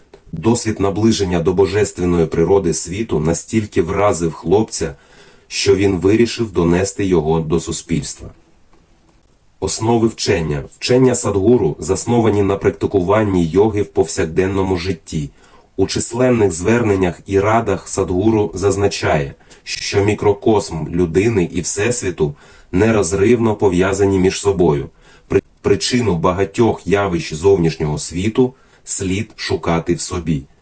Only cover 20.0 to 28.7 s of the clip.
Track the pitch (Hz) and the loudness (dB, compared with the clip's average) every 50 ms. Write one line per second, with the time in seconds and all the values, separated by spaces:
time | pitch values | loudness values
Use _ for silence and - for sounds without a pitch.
20 | 98 101 104 - - 104 101 - - 113 107 101 90 - 85 80 78 67 82 82 | 0 0 0 2 0 0 0 2 2 2 2 2 0 -2 -6 -8 -8 -4 -2 -2
21 | 90 82 78 95 101 120 110 95 85 - - 90 82 - - 101 104 113 - - | -2 2 2 2 2 2 2 0 0 -2 -4 -4 -2 -2 -2 0 0 0 -2 -2
22 | 98 95 82 - 80 73 73 - - - - - - _ 85 90 104 113 113 104 | -2 -4 -2 -2 -4 -4 -4 -8 -18 -20 -20 -20 -14 _ 0 2 2 4 4 2
23 | 95 - 98 98 98 117 123 113 117 110 104 - 107 98 90 87 92 98 95 95 | 2 0 0 2 4 4 4 4 2 0 0 2 0 2 2 2 2 0 2 2
24 | 101 98 98 92 92 95 92 - - 101 95 87 90 82 73 69 67 - - _ | 2 2 2 2 2 2 0 0 0 0 2 2 2 2 2 0 -4 -10 -14 _
25 | _ - - - _ _ - 98 - _ _ _ - - 82 82 - - 123 123 | _ -20 -20 -20 _ _ -2 -2 -2 _ _ _ 0 0 0 0 0 -2 0 0
26 | 113 101 87 80 90 92 87 98 98 - - 117 117 107 - - - 87 98 101 | 0 0 -2 0 0 0 0 0 -2 -2 0 2 2 2 2 -2 -2 0 0 0
27 | 101 95 87 82 76 - 82 73 87 98 98 90 82 80 76 - 80 76 73 67 | 0 -2 -2 -4 -6 -6 -8 0 2 4 4 4 4 0 0 -2 -4 -4 -4 -4
28 | - - 76 87 98 113 113 131 127 127 - _ _ _ | -6 -6 -4 -4 -4 -2 2 2 0 0 0 _ _ _